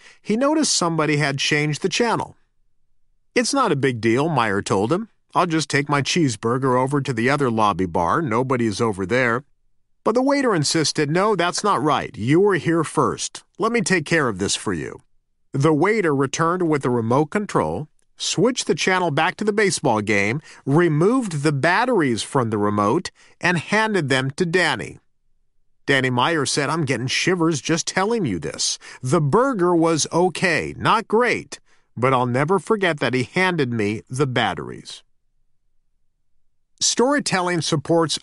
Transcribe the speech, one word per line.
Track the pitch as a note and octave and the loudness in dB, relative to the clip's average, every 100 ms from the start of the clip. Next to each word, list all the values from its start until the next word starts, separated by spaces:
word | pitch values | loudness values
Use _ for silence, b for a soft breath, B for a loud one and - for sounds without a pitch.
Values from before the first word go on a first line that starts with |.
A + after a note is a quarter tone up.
| B B | B B
he | - G#3+ | -4 0
noticed | C#4 D#4 C#4+ - | 2 2 0 0
somebody | F3 E3 D3+ D3 | 0 0 0 0
had | D3 C#3 | 0 -2
changed | - D3+ D3+ C#3+ | -2 0 0 -2
the | F#3+ | -4
channel. | - A#3+ F#3 - - _ _ _ _ _ _ _ _ _ A#3+ | -2 0 -2 -4 -12 _ _ _ _ _ _ _ _ _ -2
"It's | A#3+ | 0
not | C#4 A#3+ | 0 0
a | C#3 | 0
big | C3+ A#2 | -2 0
deal," | A2+ A#2 D#3+ | 0 2 2
Meyer | C#3 A2+ G2 | 0 0 0
told | - G#2 A2+ | 0 0 0
him. | F3 A3+ _ _ C#3+ | -2 -4 _ _ -2
"I'll | F3+ | 0
just | D#3+ D3 | 0 0
take | C#3+ C#3+ | -2 0
my | C#3+ | 0
cheeseburger | C3+ F#3 C#3+ G#2 A2+ B2+ C3+ B2+ | 0 0 0 0 -2 0 0 2
over | C3 C#3+ | 0 -2
to | C3+ | -2
the | A2+ B2 | -2 0
other | D3 C3 | 2 0
lobby | A2+ G#2 F2+ F#2 | 2 2 2 -2
bar. | F2 E2+ B2+ | 0 0 0
Nobody's | D#3 A2 C3 C3 A2+ F#2+ | 0 0 0 0 -2 -2
over | A#2 F#2+ F#2 | -2 -2 -2
there." | A#2+ B2 A#2 - _ _ _ _ _ | 0 0 -2 -6 _ _ _ _ _
But | - A#3 | -2 2
the | |
waiter | C4+ C#4+ C4 F3+ | 2 2 2 0
insisted, | C#3+ E3 D3 - D3 | 0 0 -2 -2 0
"No, | E3+ G#3 G3 | 0 0 2
that's | F3 - | 0 0
not | G#3 D#3+ | 0 0
right. | D3+ B2+ D2 - | 2 0 -2 -4
You | A2+ D#3+ | 2 4
were | G3+ F3 | 4 2
here | - E3 | 0 0
first. | D3 - A#2 D2 - - - - | 0 0 0 0 -8 -12 -18 -6
Let | G#3+ | -2
me | A#3 | 0
take | E3 F#3 C#3+ | 0 0 0
care | E3 B2+ | 0 0
of | F#2 | -2
this | F#2+ - | -4 -4
for | - | -4
you." | E2+ A#1+ - _ _ _ _ _ | -6 -6 -12 _ _ _ _ _
The | C#3 D#3 | 0 2
waiter | D3+ F#3 A3+ E3+ C#3 | 4 2 2 2 2
returned | C#3 - E3 F3+ E3+ | 0 0 0 0 0
with | D3 | 0
the | C3+ | 2
remote | B2 A2+ C3 D#3 | 0 2 2 2
control, | G#3 G#3 D3 D#2+ F2 D#3 _ _ - | -2 -2 -2 0 -4 -8 _ _ -10
switched | - - A#3 B3+ - | -6 0 2 2 -2
the | |
channel | F3 - F#3 F3 | 0 2 2 2
back | C#3+ E3+ - | 2 0 0
to | G#3+ | -2
the | |
baseball | G#3 G3+ - D3 G#2+ | 0 0 2 0 0
game, | G#2 G2+ G2+ C#3 B B - | 2 2 2 -2 B B 0
removed | D3 F3 D3+ F#3 C4 A3 D3+ | 2 4 4 4 2 0 -2
the | D3+ | 0
batteries | C#3+ D#3+ F#3+ B3 A3+ C#3+ A2 | 2 2 2 2 2 2 0
from | - C#3 A#2 | -2 -2 0
the | G#2+ | 0
remote, | G#2 G#2 G#2 D#3 - b b b | 0 2 2 0 -2 b b b
and | E3+ F3 | -2 -2
handed | - G#3 A3 G3 C#3 | 0 0 0 0 0
them | C3 C3+ | 0 -2
to | - F3 | -2 -2
Danny. | F3+ E3 A#2 D2 - _ _ _ _ _ _ _ _ - | 0 0 -2 -6 -14 _ _ _ _ _ _ _ _ 0
Danny | C#3 B2+ | 2 2
Meyer | B2 C#3+ E3 B2+ | 0 0 0 -2
said, | - C#3 | -2 -2
"I'm | D#3+ C#3 | -2 -2
getting | A#2+ C3 | -4 -4
shivers | - - F#3 D#3+ D#3 | -4 -2 0 0 -2
just | - E3 - | -2 -4 -4
telling | - G3+ A#3 D3 | -4 -2 -2 -2
you | F2+ | -4
this. | D2+ - - - B B | -6 -6 -6 -6 B B
The | B2+ E3 | -2 0
burger | C#3+ F#3+ C4+ A3+ F3+ E3+ | 2 2 2 0 2 2
was | E3 D#3 - | 2 0 0
okay, | D#3+ F#3 - F#3 D3 D2+ - | 0 0 0 0 0 -2 -2
not | C3 G#3+ - | 0 0 2
great, | G#3+ A#3+ A2+ - - _ _ _ - | 0 2 -2 -6 -16 _ _ _ -2
but | B2+ | 2
I'll | B2+ B2 | 2 2
never | B2 D3 F#3+ | 0 0 0
forget | - A3 F#3 D#3 | 0 0 0 0
that | B2+ C3 | 0 -2
he | |
handed | A#2+ F#3 F#3 F3 B2+ | -2 0 0 0 -2
me | A#2 G#2 A2 - | 0 -2 -4 -6
the | B2+ C#3+ | -4 -2
batteries." | B2 G#2+ D#2+ B1 A#1+ - - _ _ _ _ _ _ _ _ _ _ _ _ _ _ _ _ _ - | 0 -2 -2 -8 -12 -16 -20 _ _ _ _ _ _ _ _ _ _ _ _ _ _ _ _ _ -6
"Storytelling | - - B3 C#4+ - F#3+ F3+ F3 | -2 2 2 2 0 -2 -2 -2
supports | - D#3+ - E3 D#3+ - | -2 -4 0 2 2 -2